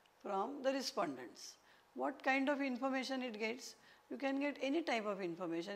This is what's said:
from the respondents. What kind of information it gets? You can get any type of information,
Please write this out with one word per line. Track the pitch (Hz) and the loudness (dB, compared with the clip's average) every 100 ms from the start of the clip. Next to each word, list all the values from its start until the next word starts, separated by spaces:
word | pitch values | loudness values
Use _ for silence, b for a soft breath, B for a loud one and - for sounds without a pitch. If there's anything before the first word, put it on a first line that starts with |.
| B _ | B _
from | 220 196 226 285 | -2 0 0 0
the | 262 | 0
respondents. | 277 233 214 - 127 123 - - - B B B | 0 0 0 0 -2 -10 -14 -16 -18 B B B
What | 240 269 277 | -4 -2 0
kind | 277 269 269 | 2 4 4
of | 277 | 2
information | 277 240 269 262 254 262 | 0 0 0 0 -2 -2
it | 254 208 | -2 -2
gets? | 220 254 - - B B _ | -2 -2 -8 -14 B B _
You | 247 | -2
can | 269 269 | 2 2
get | 285 277 | 2 2
any | 269 311 | 2 2
type | 320 233 | 2 0
of | 208 190 | 0 0
information, | 180 165 175 165 175 | -2 -2 -2 0 -2